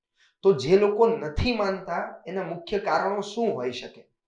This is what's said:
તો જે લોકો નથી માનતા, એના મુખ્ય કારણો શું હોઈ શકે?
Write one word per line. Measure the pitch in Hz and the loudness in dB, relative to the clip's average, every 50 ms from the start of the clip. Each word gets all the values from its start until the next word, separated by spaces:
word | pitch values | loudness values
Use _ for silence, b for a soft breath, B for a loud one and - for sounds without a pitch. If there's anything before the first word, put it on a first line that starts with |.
| _ _ _ _ _ _ _ _ - | _ _ _ _ _ _ _ _ 2
તો | 190 196 | 2 4
જે | 139 120 143 180 202 | 4 4 4 4 6
લોકો | 208 202 208 220 226 220 | 6 4 4 4 4 4
નથી | - 139 147 151 147 - - 247 240 | 4 0 -4 -4 -2 0 0 2 2
માનતા, | 214 202 196 190 185 - - 170 170 208 - - - - | 0 0 -2 -2 -4 -6 -6 -6 -4 -6 -6 -10 -14 -12
એના | 165 180 190 180 | -8 -6 -6 -6
મુખ્ય | 165 170 165 - - 214 196 | -6 -8 -10 -6 -4 -4 -2
કારણો | - - 156 170 180 190 202 208 | 0 0 0 0 0 0 -2 -4
શું | 202 - - 233 233 214 147 | -6 -6 -4 -2 -2 -2 -2
હોઈ | 127 123 127 120 | -2 -4 -6 -6
શકે? | - - 117 - - - _ _ _ _ | -8 -12 -14 -18 -20 -20 _ _ _ _